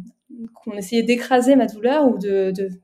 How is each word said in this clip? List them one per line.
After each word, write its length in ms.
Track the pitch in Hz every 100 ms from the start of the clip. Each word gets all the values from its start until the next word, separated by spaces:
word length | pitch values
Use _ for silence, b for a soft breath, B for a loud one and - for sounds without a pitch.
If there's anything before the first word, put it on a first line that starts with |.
| 233 _ _ 240 226
qu'on 200 | _ 233
essayait 280 | 208 190 233
d'écraser 520 | 226 240 - 254 247 269
ma 100 | 220
douleur 420 | 214 240 302 269
ou 120 | 202
de, 320 | 202 196 190
de 180 | 190 190 185